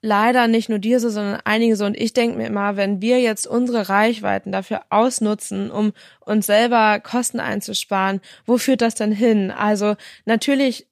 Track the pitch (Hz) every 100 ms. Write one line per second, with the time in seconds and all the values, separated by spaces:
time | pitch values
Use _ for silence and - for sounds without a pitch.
0 | 220 208 226 254 233 226 220 208 214 247
1 | 233 208 202 202 - 214 233 208 208 -
2 | 226 247 233 226 226 208 202 202 196 196
3 | 220 254 233 208 - 233 247 233 190 196
4 | 220 220 196 196 196 190 190 190 - 208
5 | 247 - 214 214 - 196 202 208 214 -
6 | - _ - 214 202 208 240 233 214 208
7 | - 247 247 233 - 202 - 202 - 196
8 | 190 196 - - - 247 - 254 233 -
9 | 214 208 233 214 190 - 214 208 208 208
10 | - - - 226 - 277 269 - -